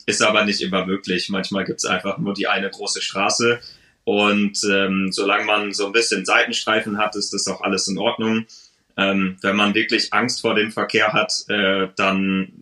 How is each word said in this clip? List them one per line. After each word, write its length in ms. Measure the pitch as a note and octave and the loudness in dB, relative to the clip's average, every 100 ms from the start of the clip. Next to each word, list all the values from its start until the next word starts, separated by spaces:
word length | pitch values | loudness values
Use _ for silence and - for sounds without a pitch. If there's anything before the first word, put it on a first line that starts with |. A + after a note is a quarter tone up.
| - | -4
ist 160 | G#2+ | 2
aber 220 | A2+ G#2+ G#2 | 2 4 2
nicht 160 | G2 | 0
immer 240 | G2 F#2 F2+ | -2 -2 -2
möglich. 420 | G2 - F2+ - | -4 -2 -4 -2
Manchmal 360 | F#2+ F#2 G2 | -4 -2 -4
gibt's 200 | F#2+ - | -4 -4
einfach 320 | - F#2 G2 F#2+ | -2 -2 -2 -4
nur 160 | G2+ | -4
die 140 | G2 F#2+ | -2 -2
eine 220 | G2 G2 | -2 -2
große 320 | - G2+ - | -6 -6 -6
Straße. 580 | - G2 G2+ - A#2+ A#2 - - _ _ | -4 -2 -2 2 2 0 -4 -20 _ _
Und, 560 | - G#2 G#2 G#2 G2+ - G#2 | 0 2 4 4 2 0 0
ähm, 420 | G2 G2 F#2+ F#2+ | 2 2 0 -2
solange 320 | F#2+ G2+ G#2 | -2 0 0
man 280 | G#2+ G#2 G#2 | 2 0 0
so 140 | G2 G2 | -4 0
ein 60 | |
bisschen 320 | A2 A2+ G2+ | 2 2 0
Seitenstreifen 720 | F2+ A2+ A#2 A#2 - A2 A2 G#2 | 2 2 2 -2 0 0 0 -2
hat, 200 | G#2+ G#2 | -2 -2
ist 180 | - | -6
das 120 | G2 - | -4 -4
auch 120 | F#2+ | -4
alles 260 | G2 F#2+ G2 | -2 -2 -2
in 120 | F2+ | -2
Ordnung. 480 | G#2+ A2 A2 A2 A2+ - - _ _ - | -2 0 0 0 -2 -12 -20 _ _ 0
Ähm, 400 | G2 G2 F#2+ F#2 | 2 2 0 0
wenn 140 | G2 G2+ | 0 2
man 180 | G#2 | 2
wirklich 380 | G#2 A2 A2 G#2 | 2 2 0 0
Angst 260 | G#2 A#2+ - | 0 0 0
vor 140 | A2+ | 0
dem 180 | G#2+ G#2 | 2 0
Verkehr 400 | - G2+ A2 G#2+ | -2 0 2 2
hat, 200 | G#2+ G#2+ - - | 2 0 -2 -2
äh, 400 | G#2 G2 G2 F#2+ - | 0 2 2 -2 0
dann 560 | G2 F#2+ F#2+ F#2+ F#2+ - | 0 2 2 0 -2 -8